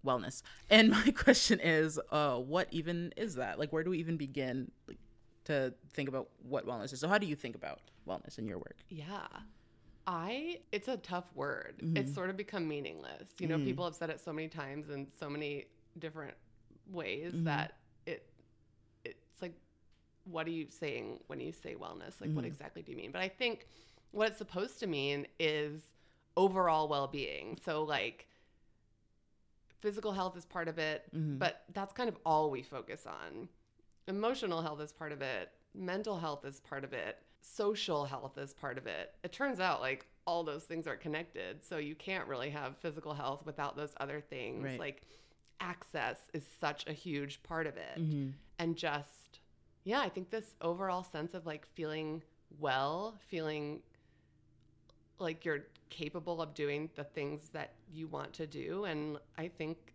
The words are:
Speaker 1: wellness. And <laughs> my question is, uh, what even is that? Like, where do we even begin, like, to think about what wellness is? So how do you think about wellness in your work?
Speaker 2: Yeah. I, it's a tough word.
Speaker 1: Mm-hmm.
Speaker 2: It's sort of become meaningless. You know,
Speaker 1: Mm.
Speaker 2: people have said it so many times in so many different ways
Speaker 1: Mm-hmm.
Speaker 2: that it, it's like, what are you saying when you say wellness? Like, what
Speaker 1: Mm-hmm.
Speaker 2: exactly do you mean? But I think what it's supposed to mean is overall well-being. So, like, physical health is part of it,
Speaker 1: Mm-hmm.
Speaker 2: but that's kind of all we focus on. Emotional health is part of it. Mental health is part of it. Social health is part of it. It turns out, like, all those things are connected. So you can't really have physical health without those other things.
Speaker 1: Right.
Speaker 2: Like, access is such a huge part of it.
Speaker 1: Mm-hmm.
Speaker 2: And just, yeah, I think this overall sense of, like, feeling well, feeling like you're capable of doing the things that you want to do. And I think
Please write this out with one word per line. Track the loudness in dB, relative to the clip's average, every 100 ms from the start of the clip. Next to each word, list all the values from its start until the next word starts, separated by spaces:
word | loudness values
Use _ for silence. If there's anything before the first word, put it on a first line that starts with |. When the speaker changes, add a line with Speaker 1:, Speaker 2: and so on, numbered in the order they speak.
| 4
Speaker 1:
wellness. | 2 2 -6 -10 -16 10
And | 12 12
<laughs> | 12 8
my |
question | 8 10 10 10 6
is, | 8 8 6 2 2
uh, | 4 6 4
what | 2 2 2
even | 0 0 -2 -2 -2
is | -4 -2
that? | -2 0
Like, | 0
where | 2 2
do |
we | 0
even | 2 0
begin, | 0 0 0 0 -4 -10 -18
like, | -16 -18 -20 -20 -18 0
to | 2 2 -2 -10
think | -4 -2
about | -2 -6 -10
what | -4 -2 -2
wellness | -4 -4
is? | -2
So | 4
how | 4
do | 4
you | -2
think | -4 -6
about | -8 -8 -14 -18 -6
wellness | -6 -6 -6
in | -4
your | -4
work? | -8 -14 -14
Speaker 2:
Yeah. | -12 -8 -8 -8 -12 -14 -18 -20 -20 -20 -6 -2
I, | -2 -2 -2 -4 -6 -4
it's | -4 0
a | -4
tough | 0 -2 -2
word. | -4 -2 -2 -6 -4
Speaker 1:
Mm-hmm. | 2 2
Speaker 2:
It's | 2
sort | 0 -2
of | -2
become | -4 -2 -2
meaningless. | -2 -4 -8 -10 -12 -14 -4
You | 2
know, | 4
Speaker 1:
Mm. |
Speaker 2:
people | 2 2 -2
have | -2
said | -4
it | -4
so | -6
many | -4 -4
times | -6 -6 -6 -6
in | -6 -8 -8
so | -6
many | -4 -2 -4 -8 -18 -20 -10
different | -10 -8 -12 -12 -20 -20 -20 -20 -10
ways | -6 -2 -2 -2
Speaker 1:
Mm-hmm. | 0 2
Speaker 2:
that | 2 0 -6 -20 -14 -8
it, | -8 -10 -20 -20 _ _ _ _ _ -16
it's | -14 -20 -10
like, | -10 -10 -20 _ -20 -20 _ _ -8
what | -4 -2
are |
you | -2 -4
saying | -4 -4 -2 -6 -8 -8
when | -6
you | -6
say | -6 -10 -8
wellness? | -8 -10 -12 -6
Like, | -2
what | 0
Speaker 1:
Mm-hmm. | -2
Speaker 2:
exactly | -6 -10 -12
do | -10
you | -10
mean? | -6
But | -4
I | -4
think | 0 0 0 -8 -20 -20 -20 -10
what | 2 2
it's | 2
supposed | -6 -2 -2 -2
to | 0
mean | 2 2 2 -2 2
is | 2 4 0 -4 -14 -20 -20 _ _ 6
overall | 6 8 8 8 6
well-being. | 4 2 0 -2 -4 -6 -6
So, | -2 0
like, | 2 2 0 -4 -20 -20 -20 _ -20 _ _ _ _ _ _ _ _ _ _ -4
physical | -2 -2 -2
health | 0 0 -2
is | -8
part | -4 -2
of | 0
it, | 0 0 -4 -2
Speaker 1:
Mm-hmm. | 0 2
Speaker 2:
but | 0 0 -8
that's | -6 -6
kind | -2 -2
of | 0 4
all | 6 6
we | 2
focus | -4 -8 -8 -10 -8
on. | -10 -8 -10 -12 -14 _ _ -20 -16 -4
Emotional | 0 2 2 0 0
health | -2 -4
is | -8
part | -8 -8
of | -4
it. | -2 -2 -4 -12 _ -6
Mental | -2 -2 0 -2
health | -2 -4
is | -8 -12
part | -8 -8
of | -6
it. | -4 -4 -6 -14 _
Social | -12 2 2 2 2 2
health | 2 -4 -8 -8
is | -10
part | -6 -6 -4
of | -4
it. | -6 -6 -8
It | -10
turns | -2 0 2
out, | 2 2
like, | 0 -2 -6 -8 0
all | 0
those | 0 -4
things | -4 -4 -4
are | -4
connected. | -2 -2 -4 -6 -6 -8
So | -6 -4
you | -4
can't | -6 -4 -4 -2
really | -2 -2
have | -4 -6 -4
physical | -6 -6 -6
health | -4 -2 -4 -6
without | -4 -4 -2
those | -8 -6
other | -6 -6
things. | -6 -6 -6 -4 -4
Speaker 1:
Right. | -4
Speaker 2:
Like, | -6 -8 -18 -20 -20 -20 -20 -8
access | -6 -6 -6 -2 -2 -2 -6
is | -6 -6 -2
such | 0 -2 -6
a |
huge | -6 -4 -2 -4 -8
part | -6 -2 -2
of | -4
it. | -8 -2
Speaker 1:
Mm-hmm. | 0 2 0 -4 -16 -2
Speaker 2:
And | 0 0
just, | 0 0 -4 -14 -20 -20 -20 -20 -20 _
yeah, | 0 2
I | 2
think | -2 -4
this | -6 -6 -4
overall | -2 0 0 -2
sense | -2 -6 -4 -6
of, | -6
like, | -8 -10 -6
feeling | -4 -2 -4 -6 -10 _ _ -4
well, | 2 2 2 0 -4 -10 -6
feeling | -2 -2 -2 -4 -6 -12 -20 _ -20 _ _ _ -20 -20 -20 -20 -20 _ -4
like | -4 -2
you're | -2 -2 -4 -20 -18
capable | -8 -6 -4 -4 -4
of | -4
doing | -2 0 0 -4 -8
the |
things | -8 -4 -4 -4 -8
that | -10 -10 -12 -18
you | -10 -8
want | -6 -8
to | -8 -8
do. | -6 -4 -4 -2
And | -2 -4 -6 -10 -8
I | -8
think | -6 -6 -6 -12